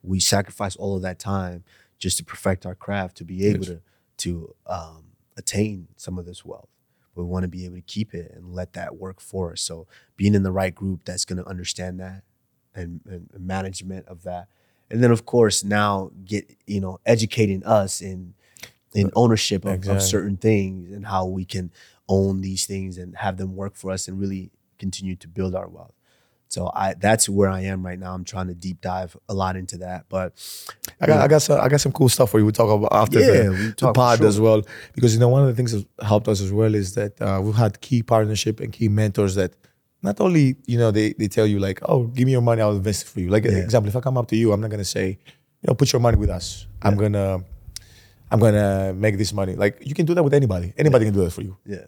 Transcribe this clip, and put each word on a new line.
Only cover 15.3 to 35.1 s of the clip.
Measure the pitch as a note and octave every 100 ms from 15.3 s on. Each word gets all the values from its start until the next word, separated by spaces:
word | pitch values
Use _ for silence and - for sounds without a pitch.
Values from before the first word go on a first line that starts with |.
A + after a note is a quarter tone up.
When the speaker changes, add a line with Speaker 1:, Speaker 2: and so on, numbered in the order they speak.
| B2 A2 G2
Speaker 1:
now | G2 G#2 G#2 G2 F#2+ -
get, | F#2+ G#2 - _ -
you | G2+
know, | F#2 F#2 -
educating | A#2 A2 - G#2+ F#2+
us | - A2 G2 -
in, | F#2+ F#2 F2+ - _ _ - _ _
in | G#2 G2
Speaker 2:
Uh, |
Speaker 1:
ownership | - A#2+ A2 - G2+
of, | F#2+
Speaker 2:
exactly. | F#2+ G2 G2
Speaker 1:
of |
certain | F#2+ G2+ F#2+ F#2+
things | A2 G#2+ F#2+ F#2+ F2
and | G2+ G2+
how | F#2+ F#2
we | F#2+
can | F2+ G2 F2+ _ _ _ -
own | G2 G2 F#2+
these | F#2+ F#2+ -
things | G2 F#2+ F2+
and | F2+ -
have | G2 F#2
them | F#2+
work | F#2+ G2 -
for | F#2+
us | F#2+ -
and | F#2+
really | G2 F#2+ F#2 _ _ _
continue | F#2+ - F#2+ F2+
to | E2+
build | F2+ F#2
our | F#2 F#2
wealth. | E2+ E2 _ _ _ _ _ _
So | - F2+
I, | - G2
that's | F2+ G2+ A2+ -
where | G2 G2
I | F#2+
am | F#2+ F#2+ F#2
right | F2+
now. | F#2
I'm | F#2
trying | F2+ F#2+ F#2
to |
deep | F2 F#2 F2
dive | F#2 F2+ F#2 - -
a |
lot | G2 F#2
into | F#2 F#2 F2+
that, | F2+ F2+ -
but | F#2+ F2+ _ - - - - - _
Speaker 2:
I | -
got, |
Speaker 1:
you | D3+
know. |
Speaker 2:
I | D3+
got | D3+
some, | - C#3+
I | C3
got | C#3+
some | C#3
cool | - C3
stuff | - B2
for | G#2+
you. |
We'll | G#2+
talk | G#2+ A2+ G#2
about | G#2+
after | G2+ A2 -
Speaker 1:
Yeah, | B3+ E3+
Speaker 2:
the, | G#2
Speaker 1:
we | F#2 A2
Speaker 2:
the |
Speaker 1:
talk | - C3
for |
Speaker 2:
pod | A2+ B2 A#2
Speaker 1:
sure. | A2
Speaker 2:
as | G#2
well, | A2 A2 G#2 - -
because, | - B2